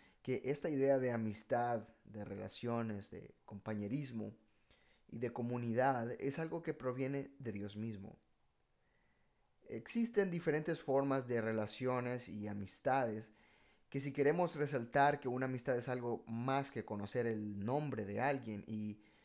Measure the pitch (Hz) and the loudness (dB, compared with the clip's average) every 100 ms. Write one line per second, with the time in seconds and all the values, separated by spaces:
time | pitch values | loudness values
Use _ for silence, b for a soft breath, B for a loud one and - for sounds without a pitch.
0 | B B - 127 - 147 170 143 135 135 | B B -2 0 0 0 0 4 6 6
1 | 127 117 110 104 - 120 120 117 101 - | 4 2 0 -4 0 2 2 0 -4 -16
2 | - 107 101 98 101 - 117 117 113 104 | -14 -10 -8 -8 -8 -6 -2 0 -2 -4
3 | 95 92 - - - 101 107 107 101 139 | -8 -12 -14 -20 -14 -10 -6 -4 -2 -2
4 | 135 117 107 113 b b b b b b | -4 -6 -8 -10 b b b b b b
5 | - 117 120 - 120 123 120 117 131 127 | -14 -4 -4 -2 -2 -2 0 4 4 2
6 | 117 - 139 135 160 165 165 147 127 123 | -2 -2 -2 -2 -4 -4 -4 -2 -2 -2
7 | 135 139 139 - 120 101 101 104 113 101 | -2 -2 -6 -8 -6 -4 -6 -4 -6 -6
8 | 98 - _ _ _ _ _ _ _ _ | -10 -16 _ _ _ _ _ _ _ _
9 | _ _ _ _ _ _ - 113 - 233 | _ _ _ _ _ _ -10 -8 -4 0
10 | 233 220 190 175 165 151 156 160 - 135 | 2 4 4 2 2 2 2 -2 4 4
11 | 139 135 120 117 110 110 104 - 127 127 | 6 2 2 2 2 0 -2 -2 0 0
12 | 123 123 117 104 104 101 98 - 135 135 | 0 -4 -6 -6 -4 -4 -6 -4 2 4
13 | 120 107 110 b b b b b _ 139 | 2 -2 -8 b b b b b _ -4
14 | 139 139 139 170 175 156 143 139 117 143 | -2 4 4 6 2 2 0 0 2 6
15 | 139 143 131 127 131 127 - 123 120 127 | 6 6 0 0 0 0 0 0 0 -2
16 | 120 113 - 113 127 135 139 - - 104 | -2 -4 -4 -4 0 0 0 -4 -4 -4
17 | 101 127 117 110 107 101 101 139 151 131 | -2 0 0 0 -2 -2 0 0 0 -2
18 | 101 104 135 139 117 104 - 107 107 107 | -2 0 2 0 -2 -6 -4 -4 -4 -8
19 | B B | B B